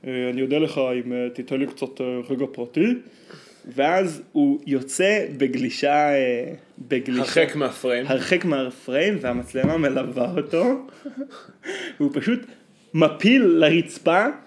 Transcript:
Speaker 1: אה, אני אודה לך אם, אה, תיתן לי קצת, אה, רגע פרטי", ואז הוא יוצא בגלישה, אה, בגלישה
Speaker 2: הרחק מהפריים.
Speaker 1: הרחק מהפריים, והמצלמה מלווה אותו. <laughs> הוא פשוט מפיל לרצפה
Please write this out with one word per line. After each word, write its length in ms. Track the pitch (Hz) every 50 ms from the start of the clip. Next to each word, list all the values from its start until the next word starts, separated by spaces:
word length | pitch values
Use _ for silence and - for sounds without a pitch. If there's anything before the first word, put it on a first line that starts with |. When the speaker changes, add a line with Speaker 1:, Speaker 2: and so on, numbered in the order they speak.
| -
Speaker 1:
אה, 40 | 131 127 127 127 123
אני 120 | 123 127 135
אודה 160 | 127 139 151
לך 200 | 156 143 131 147
אם, 340 | 135 127 123 127 120 123 123
אה, 160 | 123 123 123 123
תיתן 220 | - 123 - 139 131
לי 60 | 139
קצת, 340 | 143 143 - 139 127 - -
אה, 60 | 131 127 127 123 120 -
רגע 140 | 135 127 139 131 -
פרטי", 420 | - 120 120 - 156 175 226 247 247 - - - - - - - - - - - _ _ - 123
ואז 480 | 127 135 151 170 190 196 180 156 143 - - _
הוא 280 | 160 143 139 143 143 -
יוצא 600 | - 139 131 131 135 - - 180 196 214 208 175 - 147
בגלישה, 760 | 131 139 131 123 127 120 120 - - - 143 143 147 147 147 143
אה, 300 | 139 131 127 123 120 123 147 170 - - _ _ -
בגלישה 420 | 127 120 139 127 - - 127 127
Speaker 2:
הרחק 340 | 127 127 - 165 160 143 -
מהפריים. 500 | 151 139 123 - - - 127 123 120 127 143
Speaker 1:
הרחק 360 | 131 131 120 - 185 175 185
מהפריים, 760 | 180 151 135 131 127 123 - - - 127 139 170 202 208 170
והמצלמה 560 | 135 127 120 120 120 - - 131 131 139 156
מלווה 560 | 165 156 139 131 135 135 131 123 127 120 123 175
אותו. 500 | 190 143 - - 165 190 247 269 269 - - - - - 285 - 254 277 - -
<laughs> 680 | - - - - _ - 330 392 381 359 339 - -
הוא 120 | 147 143 -
פשוט 260 | 139 - 208 240 240 - - - - _ _ _ _ _ _ -
מפיל 480 | 160 160 147 151 - - 208 247 269 240
לרצפה 800 | 185 170 160 156 151 160 175 160 - - - - 170 165 185 214 269 294 - -